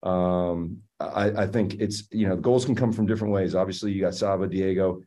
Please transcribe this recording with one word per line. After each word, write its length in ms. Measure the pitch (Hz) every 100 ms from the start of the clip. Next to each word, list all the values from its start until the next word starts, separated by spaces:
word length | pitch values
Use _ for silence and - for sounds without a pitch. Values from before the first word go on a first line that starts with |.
um, 760 | 92 92 90 90 87 85 85 - - _
I, 460 | - - 101 104
I 20 | 98
think 280 | 117 95
it's, 340 | - 104 104 -
you 180 | 110 104
know, 60 |
goals 300 | 92 80 123
can 100 | 123
come 180 | 117 123
from 140 | 110 107
different 260 | 107 107
ways. 220 | 101 92
Obviously, 380 | 90 95 92 104
you 100 | 98
got 140 | 95 92
Saba, 320 | 104 95 95
Diego. 540 | 95 95 95 95 85